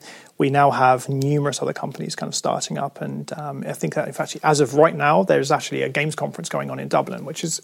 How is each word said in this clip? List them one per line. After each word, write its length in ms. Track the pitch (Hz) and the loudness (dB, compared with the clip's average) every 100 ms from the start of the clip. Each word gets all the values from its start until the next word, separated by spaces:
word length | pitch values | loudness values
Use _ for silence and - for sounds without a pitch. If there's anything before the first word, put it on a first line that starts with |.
| - - - - | -14 -20 -18 -2
we 120 | 139 | 2
now 220 | 143 143 | 6 4
have 360 | 123 127 127 135 | 6 6 4 2
numerous 520 | 139 139 147 143 139 | -2 2 2 0 -2
other 120 | 139 | -4
companies 420 | - 143 - 156 - | -4 -8 -8 -8 -8
kind 140 | - | -6
of 60 | - | -4
starting 420 | - - - 151 | -2 -2 -4 -6
up, 240 | 139 - | -6 -6
and, 300 | 151 143 147 | -8 -8 -10
um, 300 | 156 147 139 - | -10 -10 -8 -10
I 60 | |
think 220 | 143 160 156 | -6 -4 -4
that, 120 | 147 | -6
in 60 | |
fact, 240 | - 143 156 | -6 -8 -2
as 160 | 151 147 | 2 4
of 140 | 127 139 | 4 6
right 200 | 165 151 | 4 6
now, 280 | 143 170 | 4 4
there's 280 | 190 143 135 | 4 2 4
actually 320 | 151 - 135 | 0 0 -4
a 60 | 135 | -2
games 260 | 139 151 151 | 0 -2 -2
conference 340 | 147 - 170 | -6 -6 -6
going 200 | 143 139 | -6 -6
on 100 | 131 | -8
in 80 | 139 | 0
Dublin, 360 | 147 - 120 147 | 0 0 -6 -10
which 180 | 160 | -8
is, 180 | 165 - | -6 -8